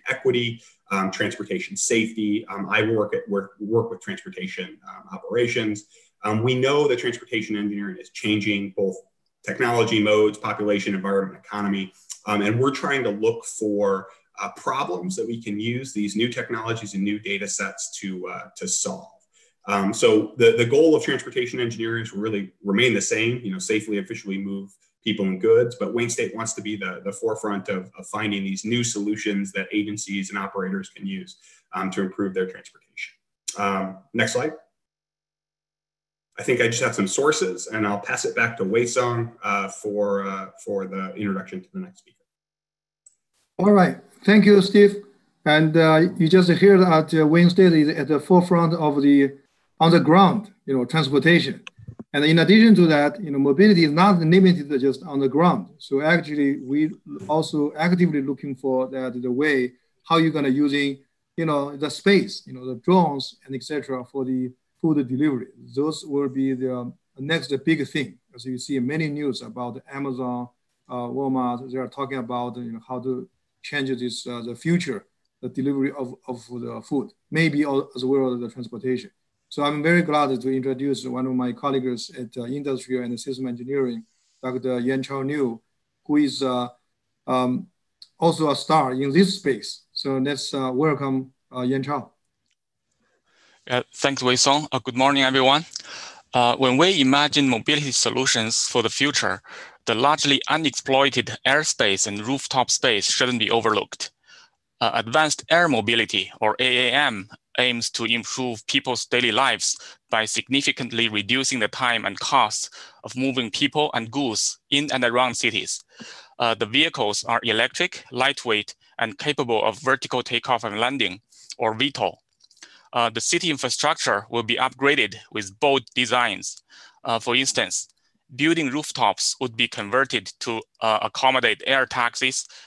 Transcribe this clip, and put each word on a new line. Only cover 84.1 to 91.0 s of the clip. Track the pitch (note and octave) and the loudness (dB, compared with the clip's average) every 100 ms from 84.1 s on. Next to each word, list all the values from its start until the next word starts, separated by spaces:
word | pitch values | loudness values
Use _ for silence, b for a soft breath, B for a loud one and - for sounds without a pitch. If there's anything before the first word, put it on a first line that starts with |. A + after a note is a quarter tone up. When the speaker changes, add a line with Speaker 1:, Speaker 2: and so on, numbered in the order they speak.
| _ _ _ | _ _ _
Speaker 2:
Doctor | C3 B2+ B2+ B2 | -8 -4 -4 -2
Yan | B2 C3+ | -2 -2
Chao | C3 C#3 | -4 -6
Liu, | C3+ D3 B2+ A2+ _ _ _ _ - | -4 -2 -2 -4 _ _ _ _ -2
who | D3 | 2
is, | C#3+ B2 | 2 0
uh, | C3+ B2 B2 - _ _ _ _ - | -2 -2 -4 -10 _ _ _ _ -2
um, | B2+ B2 B2+ - _ _ _ - _ | 0 0 -2 -6 _ _ _ -20 _
also | E3 D#3 D#3 | 2 2 0
a | |
star | C#3 - D3+ C3 | 0 2 2 2
in | B2+ C#3 | 0 2
this | D3+ F#3+ | 4 4
space. | - D3 A2 - - _ | 2 -2 -2 -6 -16 _
So | - C#3 C3+ | -10 -4 -2
let's, | C3 C#3 - | -2 -2 -6
uh, | C#3 C3 | -4 -4
welcome, | B2+ D#3 C#3 | 0 0 0